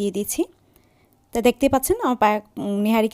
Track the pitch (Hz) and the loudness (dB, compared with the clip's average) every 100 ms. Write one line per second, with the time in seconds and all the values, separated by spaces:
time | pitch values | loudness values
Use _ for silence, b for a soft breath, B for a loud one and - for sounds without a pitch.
0 | 202 185 208 - 349 _ _ b b b | -4 -4 -6 -4 -6 _ _ b b b
1 | b b _ 240 240 240 269 269 269 440 | b b _ -2 0 2 2 0 0 0
2 | 392 233 214 214 - - 202 202 208 226 | 0 2 2 0 -4 -10 -4 -2 0 2
3 | 220 | 2